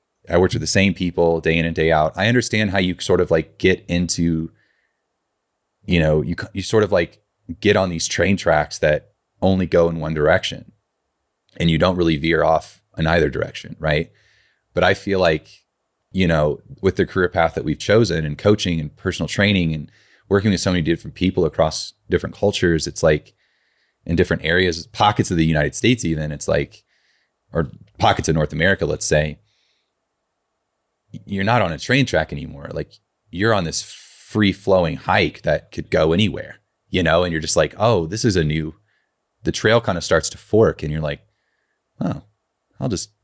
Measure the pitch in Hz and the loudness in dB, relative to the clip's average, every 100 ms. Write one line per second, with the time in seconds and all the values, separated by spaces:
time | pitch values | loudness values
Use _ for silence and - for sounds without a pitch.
0 | _ _ - 87 92 - 76 101 98 87 | _ _ -2 2 2 0 -2 2 2 0
1 | 90 85 85 82 82 82 82 82 80 80 | -4 0 2 2 0 0 0 0 2 2
2 | 78 82 104 123 117 107 107 95 92 87 | 2 0 0 0 0 -2 -2 0 -2 -4
3 | - 90 87 82 82 _ 95 90 - 87 | 0 0 2 0 -2 _ 0 0 -2 -2
4 | 87 - 85 82 82 - _ _ _ _ | -2 0 0 0 -6 -12 _ _ _ _
5 | _ _ _ _ _ _ _ _ - 90 | _ _ _ _ _ _ _ _ -2 2
6 | 78 78 78 85 - 98 92 110 104 92 | 2 2 -2 -6 -8 -10 0 0 2 0
7 | 87 - _ _ - 85 101 101 95 82 | -2 -6 _ _ -16 -2 2 2 2 -2
8 | - - 92 98 - 78 76 - 78 73 | -6 -2 0 0 2 0 0 -2 0 0
9 | - _ _ _ 95 95 87 87 85 82 | -4 _ _ _ 0 0 2 2 2 0
10 | 80 78 76 90 - 71 - _ _ _ | -6 0 2 2 0 -10 -18 _ _ _
11 | _ _ _ _ _ - 85 80 90 90 | _ _ _ _ _ -4 -2 2 0 2
12 | 85 78 80 80 78 80 - - _ - | 0 0 0 0 2 0 -2 -18 _ -6
13 | 80 85 76 65 - - - - 78 76 | 0 2 0 -2 -8 -10 -18 -8 -2 -2
14 | 82 _ _ _ _ _ _ - 87 98 | -4 _ _ _ _ _ _ 0 0 0
15 | - 95 87 78 - - _ _ _ _ | -2 0 2 0 -4 -20 _ _ _ _
16 | _ 92 90 80 76 71 - - 95 - | _ -2 0 2 0 -2 -10 -4 -2 0
17 | 90 - 87 - 82 82 - 76 - 107 | -2 0 0 2 0 0 -4 -6 2 4
18 | 110 82 76 73 104 107 101 82 76 - | 4 0 -4 0 2 2 0 -4 -6 -6
19 | 92 - 80 - 101 98 82 78 71 _ | -6 -4 -6 0 2 2 0 -2 -8 _
20 | _ _ _ 101 104 92 - 90 80 82 | _ _ _ 0 2 0 0 0 0 -2
21 | 80 - 92 95 82 - 78 - - - | -4 -2 -2 0 -2 0 -2 -2 -12 -16
22 | _ 87 - - 101 98 90 82 73 - | _ -4 -4 -2 -2 0 0 0 -2 0
23 | 80 76 - _ _ _ _ _ _ _ | 2 0 -2 _ _ _ _ _ _ _
24 | - 85 - 85 78 87 92 82 80 - | -4 0 0 0 0 0 0 -2 -10 0
25 | 104 104 107 87 80 78 73 - 110 127 | 2 2 -2 2 2 2 -2 0 0 0
26 | 85 78 76 73 - 78 71 - _ _ | -2 -4 -6 -8 -4 -2 -4 -12 _ _
27 | _ _ _ _ _ 85 78 - - _ | _ _ _ _ _ -6 -6 -8 -20 _
28 | 110 98 - 80 78 76 87 95 78 73 | 0 0 0 0 -2 0 0 0 -2 -4
29 | - 78 78 73 _ _ _ _ _ _ | 0 0 0 -6 _ _ _ _ _ _
30 | _ _ _ _ _ _ _ _ _ _ | _ _ _ _ _ _ _ _ _ _
31 | _ 104 107 101 98 120 92 78 - 127 | _ -20 -10 -6 0 0 0 -4 -2 0
32 | 131 85 78 73 71 71 71 78 76 _ | 2 0 -2 -6 -12 -14 -12 -10 -10 _
33 | _ _ _ 87 107 107 82 76 - - | _ _ _ -4 0 0 -2 -6 -10 -16
34 | - - - 107 104 90 - 95 85 76 | -18 -20 -6 2 2 2 2 2 2 -2
35 | - 95 80 - 82 76 - - 80 87 | 0 2 2 -2 -2 -2 -4 -14 -4 0
36 | 80 85 107 - - - _ _ _ 90 | 2 2 0 -2 -12 -18 _ _ _ -2
37 | 82 82 90 80 78 - 76 - 107 107 | 2 2 2 -2 -2 0 0 0 2 2
38 | 80 107 120 90 78 78 78 - _ _ | 0 -2 0 2 0 -2 -6 -10 _ _
39 | _ _ _ _ - - 107 117 117 90 | _ _ _ _ -6 -2 2 2 2 -4
40 | - 82 - - - 107 104 76 78 76 | 0 0 0 -10 -2 2 2 2 -6 -6
41 | 76 71 _ _ _ _ _ _ _ _ | -6 -8 _ _ _ _ _ _ _ _
42 | 185 - - _ _ _ _ _ 135 92 | -8 -8 -12 _ _ _ _ _ -6 -6
43 | - _ | -8 _